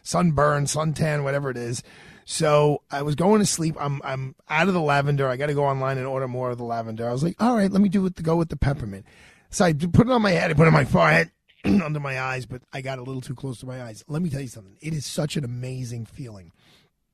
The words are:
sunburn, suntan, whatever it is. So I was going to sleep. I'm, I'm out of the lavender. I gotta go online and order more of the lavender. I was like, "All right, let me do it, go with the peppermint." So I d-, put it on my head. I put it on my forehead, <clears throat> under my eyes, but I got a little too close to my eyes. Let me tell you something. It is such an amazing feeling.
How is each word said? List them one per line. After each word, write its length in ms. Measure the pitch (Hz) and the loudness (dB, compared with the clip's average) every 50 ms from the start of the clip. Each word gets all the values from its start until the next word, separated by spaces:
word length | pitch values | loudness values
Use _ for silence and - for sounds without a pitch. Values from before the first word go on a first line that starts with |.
sunburn, 640 | - - - 170 180 170 147 143 147 147 147 143 143 | -8 -2 0 2 2 4 4 4 4 4 4 2 0
suntan, 580 | 135 - 151 156 160 147 - 160 156 151 147 | 0 -2 -2 0 -2 0 0 0 0 0 0
whatever 280 | 139 135 139 143 143 135 | -2 -2 -2 -2 -2 -4
it 60 | 123 | -4
is. 280 | 120 120 120 123 - - - - - - - - - _ | -4 -4 -6 -6 -6 -8 -14 -20 -20 -20 -20 -20 -20 _
So 580 | - - - 160 151 147 147 151 147 143 - _ - | -8 -4 0 2 4 6 6 6 4 2 0 _ -6
I 120 | 147 139 | -6 -4
was 120 | 143 151 147 | -2 -2 0
going 240 | 131 170 202 214 214 | 2 4 6 6 6
to 80 | 202 | 4
sleep. 300 | - - - 160 165 147 - | 2 0 0 -2 -2 -2 -2
I'm, 220 | 151 147 139 135 | -4 -4 -4 -4
I'm 320 | - 139 135 131 131 131 - _ _ - | -6 -6 -6 -6 -8 -10 -12 _ _ -2
out 160 | 151 156 175 | 0 2 2
of 80 | 196 185 | 2 2
the 60 | 175 | 2
lavender. 480 | 151 147 143 143 139 143 143 139 139 131 | 2 2 2 2 2 2 2 2 2 0
I 80 | 123 | 0
gotta 180 | 127 143 151 143 | -2 -2 -2 0
go 100 | 143 143 | 2 2
online 340 | 139 135 135 131 135 135 131 | 0 0 0 -2 -2 -2 -2
and 100 | 127 135 | -4 -4
order 180 | 135 131 135 | -4 -4 -4
more 240 | 127 123 127 127 123 | -4 -4 -4 -4 -4
of 80 | 123 120 | -4 -4
the 60 | 120 | -6
lavender. 440 | 117 117 117 113 113 110 110 117 120 | -6 -4 -4 -4 -6 -6 -4 -4 -2
I 40 | |
was 100 | 123 135 | -2 0
like, 180 | 151 175 - - | -2 -2 0 0
"All 140 | 220 247 247 | 2 2 2
right, 160 | 220 196 190 | 2 2 2
let 100 | 202 190 | 4 4
me 80 | 208 196 | 4 4
do 160 | 165 202 185 | 4 2 0
it, 160 | 185 180 - | 0 -2 -2
go 140 | 160 160 165 | -2 0 2
with 140 | 170 165 - | 2 0 -2
the 80 | 156 | -2
peppermint." 500 | 143 - 139 143 147 127 101 98 95 - _ _ - - - _ _ _ - | 0 0 0 0 -2 -6 -10 -10 -12 -16 _ _ -20 -20 -20 _ _ _ -8
So 140 | - - 190 | 0 2 2
I 60 | 170 | 2
d-, 160 | 156 139 175 | 2 0 -2
put 220 | 175 170 - 233 247 | 2 6 6 6 6
it 40 | |
on 100 | 254 233 | 4 2
my 100 | 208 196 | 2 2
head. 180 | 175 - - - | 2 0 0 0
I 40 | 156 | 4
put 100 | 139 165 | 4 6
it 40 | 160 | 6
on 40 | |
my 140 | 156 147 131 | 6 4 4
forehead, 440 | - - 180 165 156 156 165 165 - _ _ _ | 2 2 4 4 4 4 2 2 -2 _ _ _
<clears throat> 180 | _ _ _ - | _ _ _ 0
under 360 | 196 202 196 165 151 151 147 | 2 2 2 2 0 -4 -6
my 200 | 139 139 131 131 | -6 -6 -6 -4
eyes, 240 | 131 131 131 127 120 | -4 -4 -4 -6 -6
but 160 | 123 131 127 _ _ - | -8 -12 -14 _ _ -12
I 80 | 139 | -10
got 160 | 131 135 135 127 | -8 -8 -8 -8
a 40 | |
little 200 | 123 131 135 131 | -8 -8 -8 -8
too 120 | 127 - 127 | -8 -10 -10
close 240 | - 139 135 117 - | -10 -8 -10 -10 -10
to 60 | 131 | -12
my 160 | 127 127 127 | -12 -12 -12
eyes. 220 | 123 117 110 - - | -12 -14 -16 -16 -12
Let 140 | - 147 160 | -8 -6 -4
me 80 | 185 160 | -4 -4
tell 140 | 127 139 | -4 -6
you 60 | 139 117 | -8 -8
something. 280 | - 113 95 95 - _ | -12 -16 -20 -20 -20 _
It 100 | - 156 | -8 -8
is 140 | 160 143 - | -6 -6 -6
such 300 | - - 175 147 - - | -6 -4 -2 -2 -2 -2
an 80 | 165 139 | -4 -6
amazing 600 | 120 120 123 127 131 131 127 127 117 120 117 110 | -6 -6 -8 -8 -8 -8 -8 -8 -8 -8 -10 -10
feeling. 480 | - - - 135 113 104 98 87 82 _ _ _ _ _ _ _ _ _ _ _ _ | -12 -14 -16 -14 -14 -16 -18 -20 -20 _ _ _ _ _ _ _ _ _ _ _ _